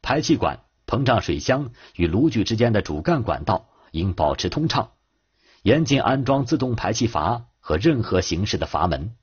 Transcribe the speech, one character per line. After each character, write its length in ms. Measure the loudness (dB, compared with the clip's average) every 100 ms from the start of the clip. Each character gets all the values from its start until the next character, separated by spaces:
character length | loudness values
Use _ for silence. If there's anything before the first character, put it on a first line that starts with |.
排 180 | 0 -2
气 160 | 2 2
管、 280 | 2 -4 _ _ -4
膨 160 | -2
胀 180 | 2 2
水 160 | 2 -4
箱 320 | 0 -2 -2 -12 -20
与 140 | -2 0
炉 220 | 4 2
具 120 | 2
之 140 | 0 2
间 160 | 2
的 100 | 2
主 180 | 0 -4
干 220 | 0 0
管 220 | 0 -4
道 240 | -2 -2 -4 _ _
应 200 | -4 -2
保 220 | 0 0
持 140 | 0 -2
通 180 | -2 -2
畅， 240 | -2 -4 _ _ _ _ _ _ _
严 220 | 2 2
禁 180 | 4 2
安 220 | 2 0
装 220 | 0 0 0
自 120 | -2
动 160 | -2
排 180 | -2 -2
气 140 | -2 -2
阀 400 | 0 -2 -4 -8 _
和 160 | -4 0
任 260 | 2 2
何 180 | 0 0
形 240 | 0 -2
式 140 | -2 -2
的 80 | -4
阀 220 | -2 -2
门。 260 | -2 -6 -14